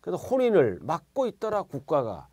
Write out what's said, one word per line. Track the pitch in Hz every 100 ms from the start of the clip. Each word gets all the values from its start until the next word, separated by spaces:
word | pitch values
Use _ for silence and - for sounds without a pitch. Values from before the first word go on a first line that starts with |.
그래서 | - 175
혼인을 | - 262 254 202 127 87
막고 | 110 160 _ - 254
있더라, | - 220 214
국가가. | - 139 135 151 117 90 -